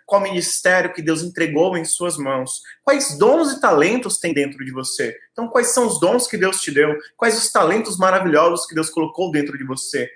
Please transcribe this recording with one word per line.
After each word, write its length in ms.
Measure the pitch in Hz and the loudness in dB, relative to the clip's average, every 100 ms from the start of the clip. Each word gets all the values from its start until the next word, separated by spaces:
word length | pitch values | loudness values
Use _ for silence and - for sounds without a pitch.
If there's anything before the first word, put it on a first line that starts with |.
| - | 0
qual 160 | 202 | 0
ministério 720 | 196 180 165 - 185 185 180 | 2 -2 -4 -2 2 2 2
que 80 | 180 | -4
Deus 220 | 156 160 | -2 -2
entregou 520 | 175 - 165 147 180 180 | -4 -4 -2 2 0 0
em 100 | 160 | -4
suas 300 | - 175 156 | -4 -4 -4
mãos, 460 | 135 135 127 - - - | -4 -4 -6 -10 -14 -4
quais 340 | - 277 - 147 | 0 0 -2 2
dons 360 | 214 311 294 | 4 4 2
e 80 | 254 | 0
talentos 580 | 226 156 165 247 202 - | 2 4 4 2 -2 -4
tem 140 | 175 | -2
dentro 300 | 147 139 139 | -2 -4 -6
de 80 | 131 | -10
você. 460 | 131 127 - 120 113 _ | -8 -6 -4 -6 -8 _
Então, 160 | - 233 | -10 -2
quais 220 | 247 240 | 0 0
são 180 | - 233 | 0 0
os 120 | - | 2
dons 280 | 170 247 240 | 2 2 0
que 100 | 196 | -2
Deus 240 | 190 185 | -2 -2
te 80 | - | 0
deu, 260 | 143 151 151 - - | 2 2 0 -8 -2
quais 220 | 233 214 | 0 0
os 140 | - | 0
talentos 460 | 226 165 208 220 180 | 2 2 2 -2 0
maravilhosos 680 | 185 185 180 147 170 170 - | 2 2 4 4 4 2 -2
que 80 | 160 | -4
Deus 140 | 156 | -4
colocou 420 | - 156 - 180 | -2 -4 -2 -2
dentro 260 | 151 143 139 | -2 -4 -6
de 60 | |
você. 440 | 139 131 - 139 120 | -8 -8 -6 -6 -6